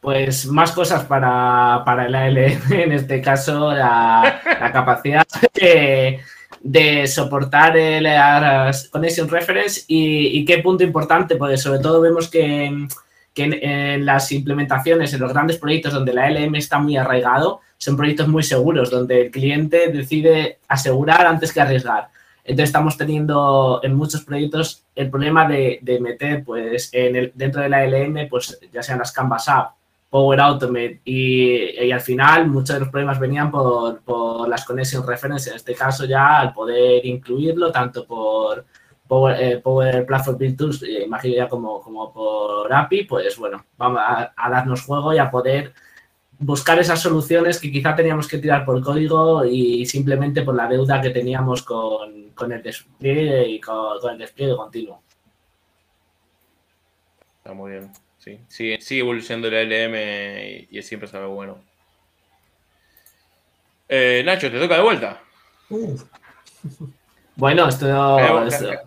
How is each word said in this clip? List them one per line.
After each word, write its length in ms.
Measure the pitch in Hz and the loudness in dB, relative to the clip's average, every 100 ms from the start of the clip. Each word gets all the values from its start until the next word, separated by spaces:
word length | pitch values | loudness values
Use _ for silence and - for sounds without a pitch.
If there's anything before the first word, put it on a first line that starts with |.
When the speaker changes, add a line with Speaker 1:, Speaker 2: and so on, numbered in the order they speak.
Speaker 1:
Pues 460 | 139 135 135 131 131 | 0 0 0 -2 -2
más 240 | 147 165 | 2 2
cosas 340 | 180 170 170 - | 2 0 0 0
para, 760 | 139 131 127 123 123 127 - - | 0 2 2 2 4 4 2 2
para 220 | 127 123 | 0 0
el 80 | 131 | 0
A 120 | 131 | 2
L 160 | 135 | 4
M, 400 | 131 131 131 156 | 4 2 0 2
en 80 | 170 | 2
este 300 | 143 131 135 | 0 0 -2
caso, 500 | 139 135 147 147 151 | 0 0 0 -2 0
la, 680 | 143 127 120 117 - 269 - | 2 2 4 4 6 4 2
Speaker 2:
<laughs> 160 | - - | -2 -2
Speaker 1:
la 120 | - | 0
capacidad 560 | 131 135 143 143 151 156 - 247 | 0 2 0 2 2 2 4 2
de, 680 | - 185 165 143 135 131 131 - - - - | 4 6 6 6 2 2 -2 -10 -20 -20 -14
de 460 | 143 151 151 147 139 | 2 4 4 2 0
soportar 720 | 135 135 139 135 143 160 160 | -2 -2 -2 0 4 6 6
el, 260 | 160 156 | 4 2
las 840 | 156 147 - 147 151 135 131 135 - | 2 6 6 6 4 4 2 -2 -6
connection 400 | 147 165 165 160 | -2 -2 0 0
reference 560 | 165 175 190 202 - - | -2 0 0 0 -4 0
y, 520 | 160 156 151 147 - | 2 2 2 2 0
y 40 | |
qué 140 | 147 170 | 2 2
punto 260 | 175 185 | 4 2
importante, 520 | 175 156 151 165 160 156 | 2 0 2 0 2 0
porque 220 | 143 135 | 0 -2
sobre 220 | 143 135 | 0 0
todo 220 | 151 165 | 4 4
vemos 300 | 165 165 165 | 4 2 0
que, 560 | 165 151 147 143 143 143 - _ _ _ - | 0 2 0 -2 -4 -8 -12 _ _ _ -4
que 80 | |
en, 100 | 147 | -2
en 520 | 151 147 143 143 139 139 | -2 -2 -2 -2 -2 2
las 240 | 135 135 | 0 0
implementaciones, 840 | 139 139 143 143 131 165 165 147 | -4 -2 -2 0 0 2 2 2
en 60 | 139 | -2
los 120 | 127 | -2
grandes 280 | 131 156 165 | 0 0 -2
proyectos 340 | 151 160 156 | 0 -2 0
donde 200 | 139 131 | -2 0
la 100 | 123 | 0
A 60 | 135 | 0
L 140 | 147 | 0
M 140 | 151 151 | -2 -2
está 220 | - 147 | -2 0
muy 180 | 147 139 | 0 0
arraigado, 640 | 131 127 120 131 165 196 _ _ | 2 2 2 2 0 -2 _ _
son 180 | - 139 | -4 0
proyectos 320 | 147 151 156 | 0 0 2
muy 140 | 156 | 2
seguros, 480 | 151 131 139 156 123 | 2 2 2 2 2
donde 320 | 127 123 127 | 0 2 2
el 100 | 120 | 2
cliente 580 | 139 135 147 156 170 170 | 0 0 0 2 2 2
decide 680 | 147 135 156 160 156 151 - _ | 0 -2 2 4 4 2 -8 _
asegurar 600 | 135 135 131 147 - 180 | -2 0 0 4 6 6
antes 260 | 165 156 | 4 -2
que 80 | - | 0
arriesgar. 480 | 135 131 123 110 - _ _ _ - | 2 2 0 -4 -4 _ _ _ -6
Entonces 220 | 131 147 | 0 2
estamos 260 | 151 156 151 | 2 0 0
teniendo 840 | 151 151 151 147 143 135 131 123 | -4 -2 0 2 4 4 4 0
en 100 | 135 | 0
muchos 300 | 135 151 151 | 0 0 -4
proyectos 640 | - 143 147 156 160 - _ - | -6 -6 -4 -4 -6 -8 _ -8
el 140 | 135 | -6
problema 360 | 135 147 160 151 | -2 0 2 2
de, 340 | 143 131 - | 2 0 -2
de 180 | 127 123 | -2 -2
meter, 460 | 120 120 143 147 135 | -2 -6 -4 -6 -6
pues, 440 | 117 113 120 - | -8 -6 -6 -4
en 240 | 123 123 127 | 0 0 0
el, 140 | 127 127 | -4 -4
dentro 260 | 135 143 | -4 -2
de 60 | 139 | 0
la 160 | 139 | 2
L 180 | 135 135 | 2 0
M, 240 | 143 151 143 | -2 -4 -4
pues, 300 | 127 - - - | -6 -6 -14 -14
ya 100 | 156 | -12
sean 180 | - 127 | -6 -6
las 120 | 131 | -6
Canvas 380 | - 127 113 - | -4 -2 -2 0
App, 240 | 135 - _ _ _ _ | 0 0 _ _ _ _
Power 300 | 135 135 139 | 2 4 4
Automate 640 | 143 135 123 123 120 - | 2 2 -2 -4 -6 -8
y, 800 | - 131 131 127 127 123 95 - | -8 -4 0 2 2 2 -2 -2
y 80 | 123 | -2
al 80 | 123 | -2
final 480 | - 127 143 160 160 | -2 2 4 4 4
muchos 280 | 135 135 143 | 0 -2 -4
de 40 | |
los 100 | 135 | -4
problemas 300 | 139 139 131 | -4 -2 -2
venían 320 | 131 143 151 | -2 -2 -2
por, 480 | 147 127 120 117 110 | 0 0 0 -2 -6
por 480 | - 120 117 117 117 | -6 -4 -4 -4 -4
las 160 | 117 | -6
connection 420 | - 127 131 135 127 | -6 -6 -4 -6 -6
reference, 440 | 120 139 143 131 | -6 -6 -8 -8
en 80 | 113 | -12
este 180 | - 120 | -12 -4
caso 300 | 135 131 131 | -2 -2 -2
ya 340 | 135 139 151 | 2 4 4
al 140 | - | 2
poder 520 | - 113 120 123 123 127 | -2 -4 2 4 4 2
incluirlo 640 | 123 131 127 156 165 170 | -8 -6 -4 -2 0 -2
tanto 380 | 139 104 123 113 | 0 -4 -6 -12
por 560 | 117 110 107 107 107 - _ _ _ _ | -6 -4 -2 -2 -6 -10 _ _ _ _
Power, 300 | 131 135 131 | 2 2 2
eh, 160 | 127 123 | 0 -2
Power 480 | - 131 131 127 127 | 0 0 2 0 0
Platform 320 | 135 135 123 | -2 -2 -4
Build 200 | 131 131 | -4 -2
Tools, 260 | 151 135 | -4 -4
eh, 200 | 123 107 | -8 -8
imagino 320 | 101 113 127 123 | -6 -6 -4 -2
ya 140 | 120 | -2
como, 320 | 123 113 - | -6 -8 -12
como 320 | - 110 110 | -14 -14 -14
por 580 | 113 110 107 104 104 107 | -8 -6 -4 -4 -6 -2
api, 320 | 139 139 196 | -2 0 -2
pues 340 | 196 110 98 107 | -2 -4 -4 -6
bueno, 280 | 107 95 _ _ | -10 -10 _ _
vamos 220 | 123 123 | -4 -2
a, 300 | 110 117 117 - | -2 -2 -6 -8
a 140 | 123 | -4
darnos 340 | 127 131 123 | -2 -2 -6
juego 300 | - 143 147 | -4 -4 0
y 40 | 160 | 0
a 120 | 131 | 0
poder 440 | 123 131 135 143 _ _ - _ _ _ _ | 0 0 -2 -4 _ _ -20 _ _ _ _
buscar 400 | 143 139 - 170 | -4 -2 2 2
esas 220 | 170 165 | 2 0
soluciones 580 | 175 160 151 170 170 170 | 0 -2 2 2 2 -2
que 120 | 147 | -4
quizá 220 | 139 147 | -4 -2
teníamos 340 | 151 165 156 151 | 0 0 0 -4
que 100 | 151 | -6
tirar 260 | 147 143 | 0 0
por 180 | 135 127 | 0 -2
código 600 | 131 147 156 160 160 160 | 0 -2 0 2 2 2
y 420 | 127 127 123 120 127 | 0 0 0 0 -4
simplemente 580 | 139 139 135 143 139 | -4 -2 0 -2 -2
por 120 | 131 127 | -2 -2
la 120 | 120 | 0
deuda 340 | 127 135 139 | 0 0 0
que 80 | 131 | 0
teníamos 540 | 123 123 131 127 123 | -4 -4 -4 -2 -4
con, 640 | - 117 110 110 107 107 104 | -6 -6 -6 -6 -8 -18 -20
con 200 | - 117 | -12 -10
el 100 | 117 | -10
despliegue 840 | 117 - _ _ 135 139 156 135 120 | -12 -16 _ _ -4 -2 0 0 0
y 120 | 110 | -4
con, 400 | - 110 107 101 | -8 -6 -6 -6
con 120 | 120 | -8
el 80 | 110 | -10
despliegue 360 | 110 _ 139 123 | -16 _ -4 -4
continuo. 460 | 107 117 107 - _ _ _ _ _ _ _ _ _ _ _ _ _ _ _ _ _ _ _ _ _ _ _ _ | -6 -12 -14 -18 _ _ _ _ _ _ _ _ _ _ _ _ _ _ _ _ _ _ _ _ _ _ _ _
Speaker 2:
Está 140 | - | -20
muy 180 | 98 98 | -18 -16
bien, 200 | 98 98 _ _ _ | -18 -20 _ _ _
sí. 200 | - 104 123 | -20 -20 _
Sigue, 320 | - 113 110 | -10 -8 -8
sigue 200 | - 135 | -8 -4
evolucionando 480 | 123 120 113 117 113 | -4 -6 -8 -8 -4
la 120 | 110 | -4
L 220 | 113 110 113 | -2 -2 -4
M 840 | 113 107 101 101 101 101 98 - | -6 -8 -8 -10 -10 -14 -18 -18
y, 80 | 104 | -18
y 40 | |
siempre 240 | 98 107 101 | -16 -16 -16
es 80 | 98 | -14
algo 180 | 98 | -12
bueno. 240 | 98 98 95 _ _ _ _ _ _ _ _ _ _ _ _ _ _ _ _ _ _ _ _ _ _ _ | -12 -14 -18 _ _ _ _ _ _ _ _ _ _ _ _ _ _ _ _ _ _ _ _ _ _ _
Eh, 320 | 135 127 123 147 | 0 2 2 0
Nacho, 260 | 185 143 | -2 -2
te 80 | 120 | -4
toca 160 | 165 165 | 0 2
de 80 | |
vuelta. 380 | 214 170 110 98 _ _ _ _ _ | 2 0 -6 -10 _ _ _ _ _
Speaker 3:
Uf. 340 | 214 220 131 - _ _ _ _ _ 156 - 147 _ _ _ _ - | -10 -8 -10 -16 _ _ _ _ _ -18 -16 -20 _ _ _ _ -2
Speaker 1:
Bueno, 320 | 139 160 160 | 2 4 2
esto, 520 | 131 139 139 139 139 | 0 0 0 4 4
Speaker 2:
Eh, 280 | 131 120 117 | 4 2 0
Speaker 1:
esto, 240 | 143 104 | -4 -6
Speaker 2:
eh. 80 | 98 | -10